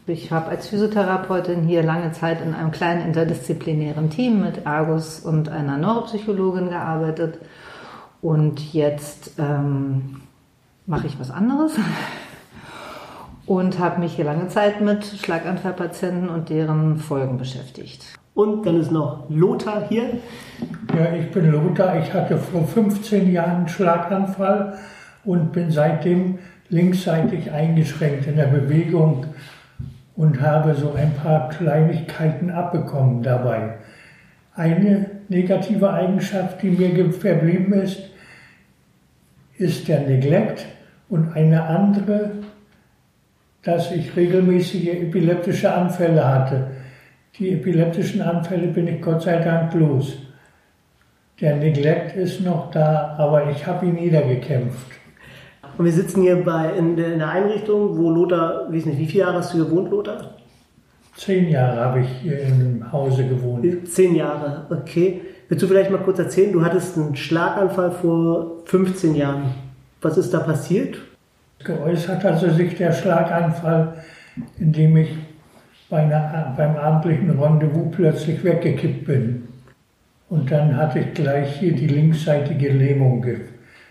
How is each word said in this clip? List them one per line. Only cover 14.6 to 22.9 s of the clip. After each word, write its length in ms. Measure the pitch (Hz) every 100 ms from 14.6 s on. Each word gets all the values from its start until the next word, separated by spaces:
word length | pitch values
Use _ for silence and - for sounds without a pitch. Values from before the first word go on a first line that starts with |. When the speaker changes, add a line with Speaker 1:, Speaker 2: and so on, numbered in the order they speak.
| 208 208
Speaker 1:
mit 240 | 208 208
Schlaganfallpatienten 1200 | - 196 - 165 165 185 190 180 175 - 185 180 180
und 220 | 165 160
deren 460 | 156 156 156 156 156
Folgen 420 | - 139 131 123
beschäftigt. 680 | - - - - - - - - _
Speaker 2:
Und 320 | - 214 214
dann 160 | 185 165
ist 120 | 156
noch 360 | 160 139 - -
Lothar 540 | 156 190 240 220 208 -
hier. 160 | 220 254 - - - - - - - - 165
Speaker 3:
Ja, 160 | 165 170
ich 120 | 156
bin 180 | 202 160
Lothar. 480 | 151 175 - 185 165
Ich 160 | 160
hatte 240 | 185 - 160
vor 260 | - 175
fünfzehn 680 | 156 - 208